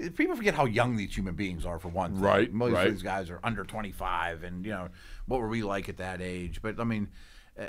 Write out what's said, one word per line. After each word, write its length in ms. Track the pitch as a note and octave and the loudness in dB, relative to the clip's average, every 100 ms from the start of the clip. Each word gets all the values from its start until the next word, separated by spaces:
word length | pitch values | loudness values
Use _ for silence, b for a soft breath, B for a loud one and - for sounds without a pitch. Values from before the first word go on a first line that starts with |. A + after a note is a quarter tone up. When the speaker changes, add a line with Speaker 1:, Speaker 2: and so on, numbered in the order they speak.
| E3+ E3+ | -6 0
Speaker 1:
people 200 | F#4 C#4 | 0 2
forget 200 | G3+ D3+ | 2 4
how 100 | C3 | 4
young 300 | G#2+ B2 A2 | 4 4 2
these 180 | F#2 - | -2 -2
human 200 | F#2+ D#2+ | -2 -2
beings 280 | F#2+ E2+ F2 | -2 -2 -4
are, 120 | E2 | -4
for 80 | F2+ | -4
one 240 | F2 F2+ | -2 0
thing. 80 | F#2+ | 2
Speaker 2:
Right, 300 | G2 G2+ - | 6 6 6
Speaker 1:
Most 220 | G#2+ A#2+ | 4 4
Speaker 2:
right. 140 | F2+ G2+ | 6 4
Speaker 1:
of 60 | |
these 100 | G2 | 2
guys 260 | F#2+ G2 F2 | -2 -2 -4
are 100 | F2 | -4
under 200 | A#2 G2+ | -2 -2
twenty-five, 800 | F2+ A2+ G2+ F2 F#2 E2+ E2+ D#2+ | -4 -6 -6 -4 -2 0 0 -4
and, 220 | F2 F2+ G#2 | -8 -6 -4
you 60 | |
know, 180 | F#2+ F2+ B B B - | -4 -6 B B B -2
what 120 | B2+ | -2
were 60 | A2 | 0
we 140 | A2+ | -2
like 260 | G2+ G2 F#2 | 0 -2 -4
at 80 | F2+ | -6
that 240 | F#2 F2+ | -6 -6
age? 400 | F2+ F2+ F2 E2 | -6 -4 -6 -6
But, 180 | A2 G#2 | -6 -2
I 40 | |
mean, 240 | A#2 A2 G2 B B B B | -2 0 -2 B B B B
uh, 80 | - | -12